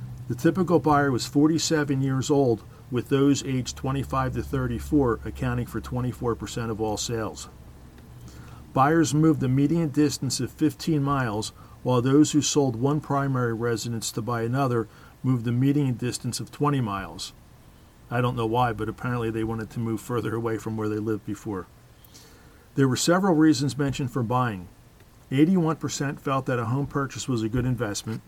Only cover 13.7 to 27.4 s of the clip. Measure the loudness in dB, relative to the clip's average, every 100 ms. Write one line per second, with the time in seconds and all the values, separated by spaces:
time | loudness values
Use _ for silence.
13.7 | -2 -2 -4 -4 -6 -4 -2 0 0 2
14.7 | 0 -2 -8 -20 -6 0 0 0 2 2
15.7 | 2 0 -2 -4 -4 -6 -8 -8 -2 0
16.7 | 0 0 -4 -8 -12 -14 -16 -20 -20 -20
17.7 | -20 -20 -20 -6 -2 0 0 0 2 0
18.7 | 0 -6 -6 -6 -4 -4 -2 -4 -6 -8
19.7 | -6 -4 -4 -4 -4 -2 -4 -4 -4 -6
20.7 | -4 -4 -2 -4 -4 -6 -8 -8 -8 -10
21.7 | -18 -20 -20 -20 -20 -20 -20 -20 -20 -6
22.7 | 2 2 4 2 4 4 6 6 6 0
23.7 | -2 -2 -2 -4 -2 0 0 0 -4 -10
24.7 | -18 -20 -20 -20 -20 -2 4 4 4 2
25.7 | 0 -4 -4 -4 -4 -2 -2 0 -2 0
26.7 | -2 -2 -4 -4 -6 -4 -2